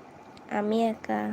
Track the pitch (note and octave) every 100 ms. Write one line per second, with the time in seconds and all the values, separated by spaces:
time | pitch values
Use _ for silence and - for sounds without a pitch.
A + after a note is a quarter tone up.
0 | - - - - - G#3 G#3 A3 A3+ A3
1 | - G#3+ G#3+